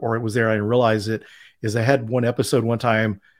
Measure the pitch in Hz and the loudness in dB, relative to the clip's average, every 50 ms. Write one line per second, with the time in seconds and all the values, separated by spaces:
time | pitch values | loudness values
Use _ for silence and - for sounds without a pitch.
0 | - 120 113 113 120 110 104 123 113 110 110 107 104 104 117 123 123 113 110 107 | -4 -4 -2 -2 -2 -2 -2 0 0 2 0 0 0 0 2 2 4 4 2 0
1 | 98 107 110 104 - - - - - - _ _ - 110 104 117 113 123 139 131 | -2 -4 -6 -6 -8 -12 -20 -20 -20 -20 _ _ -6 -4 -2 0 2 2 2 2
2 | 117 110 120 127 120 117 120 - 123 - - 127 110 113 117 113 - 120 110 110 | 0 -2 -2 0 0 0 0 0 -2 0 0 0 0 0 -2 0 0 0 2 2
3 | 110 110 104 95 _ _ _ _ | 0 0 -2 -6 _ _ _ _